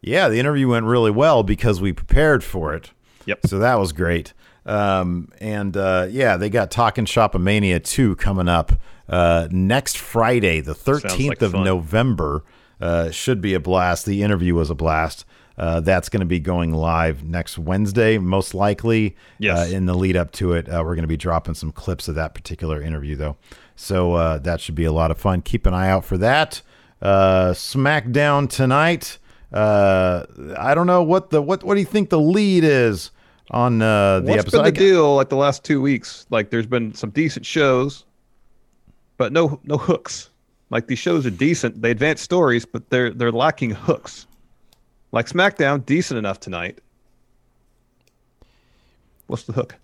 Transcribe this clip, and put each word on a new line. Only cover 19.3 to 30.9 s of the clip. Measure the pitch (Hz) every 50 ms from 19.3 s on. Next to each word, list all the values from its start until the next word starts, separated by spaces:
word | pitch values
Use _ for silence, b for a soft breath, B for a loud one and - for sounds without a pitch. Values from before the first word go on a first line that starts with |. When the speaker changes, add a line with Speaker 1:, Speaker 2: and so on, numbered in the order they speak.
| b b
Speaker 2:
Yes. | 104 104 90 85
Speaker 1:
Uh, | 87 85 92
in | 95 92 90
the | 90
lead | 90 95 95 92
up | 90 87 82
to | - - 98 90 87
it, | 85 82 -
uh, | 85 85 82
we're | 80 87
gonna | 80 82
be | 78 80 76
dropping | - 90 82 82 - - 82
some | - - 76 -
clips | - - - 90 - - -
of | 78
that | 76 80 78 _
particular | - - - - - - 80 78 76
interview, | 73 82 80 76 71 73 76 65
though. | 76 76 71 _ B B B B B B B
So, | B - - 98 92 90 87 87
uh, | 85 82 80 80 76
that | 69 85 85 82
should | - - 80
be | 76 82
a | 80 78
lot | 80 82 80
of | 78 -
fun. | - 104 92 90
Keep | - - - 110 -
an | - 90
eye | 90 92 95
out | 95 98 98
for | - 107 90
that. | 95 113 131 151 156 147 - - b b b b b b b b
Uh, | - 98 98 98 98 95 95 92 92 92
SmackDown | 90 - - - - 131 135 139 151 151 110 120 120 143 147 147 143 143 143 135
tonight. | - - 135 127 127 143 156 165 170 160 - - - - b b b b b b
Uh, | - - 107 107 107 104 101 98 95 92 92 92 90 87 - - - - 65 76 - -
I | 78 123 143
don't | 160 175
know | 180